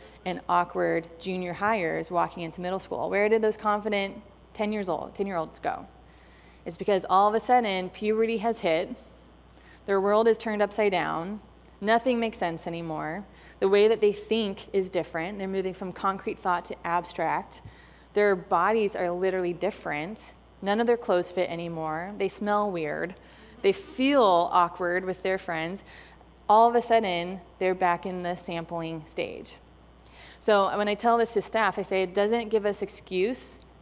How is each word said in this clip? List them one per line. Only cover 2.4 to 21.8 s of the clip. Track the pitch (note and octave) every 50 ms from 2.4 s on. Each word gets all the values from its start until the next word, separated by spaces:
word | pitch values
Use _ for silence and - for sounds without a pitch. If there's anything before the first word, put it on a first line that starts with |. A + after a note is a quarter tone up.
into | E3+ D#3+ - F3+
middle | F3+ F3+ F#3+ F#3+
school? | - - - - D3+ F3+
Where | F#3+ G3+ G#3 G#3+
did | A3 A3
those | G#3+ G#3+ G#3+
confident | - - G#3 G#3 G#3+ G#3 G#3+ G#3 G3+ G3 G3 G3+ A3 - - - - - -
ten | - - G#3 G#3
years | G#3+ G#3 F#3+ F3+
old, | D#3 - - - -
ten-year-olds | - G3 G3+ F#3 E3 D#3+ E3 - -
go? | - - - - - - - - - - - - - - - - - - - - -
It's | - E3
because | - F#3 G#3 G3+ F#3 - -
all | F#3 G3 G3+ G#3
of | G#3+
a | A3+
sudden | - - B3 B3 A#3 G3+ F#3+ F#3 F#3 F#3
puberty | - - G#3+ G#3 A3 A3 A3+ A3+ A#3 G3+
has | G#3 A#3 A3 -
hit, | - E3+ D#3+ E3+ F#3+ - A#3+ - - - - - - - - - - - - - - - - - -
their | G3+ G3 G3
world | F#3+ G3+ G#3 A3 A3+
is | A3+ A3
turned | A3 - A3+ G#3 G#3
upside | G#3 G3+ - A3+ G#3 G3+
down, | F#3 E3+ D3+ D#3 D#3+ D#3+ E3 G3 G#3+ G3+ - - - - - - - -
nothing | G3 G#3+ A3+ A#3 - C4 A#3+ A#3
makes | A#3 A3 A3
sense | - F#3+ E3+ E3 D#3 -
anymore, | F3 E3+ E3+ E3 E3 D#3 D#3 D3+ D3+ E3 G3+ G3+ - - - - - - -
the | G3 F#3+
way | G3+ G3+ G#3 A3
that | A3+ A3
they | G#3 G#3
think | G3+ G#3 - - A3 A3+ G#3+ G3 G3 - - -
is | - G3 F#3 F#3
different, | - F3 D#3+ - - E3 E3 G3 G#3 G3
they're | F#3+ F#3+
moving | F#3+ F#3+ F#3 F#3
from | F3+ - G3+ F3+
concrete | - - - F#3+ F#3+ F#3+ - A3 G#3+ -
thought | - F#3 F3 F3 -
to | - F#3+ - -
abstract, | E3+ E3+ F3 F3 - - - D#3+ D3+ D3 F3 G3+ - - - - - - - - - - - - -
their | - G#3 G#3 G3+ G3
bodies | F3+ E3 - F#3+ E3+ F3 G#3 A3+ A3+ G#3 F#3 -
are | - F3+ F3
literally | F3 F3+ F#3+ F#3+ F#3+ F#3 F3+ F3
different, | E3+ E3 F3 G#3 - - - E3 D3 D3 D#3 F#3+ A3 - - - - - - - - -
none | F#3+ G3 G#3 A3+
of | A#3
their | A#3+ A#3
clothes | A#3 - - F#3 F3+ F3 -
fit | - - - -
anymore, | E3+ E3+ E3+ E3+ E3+ D#3+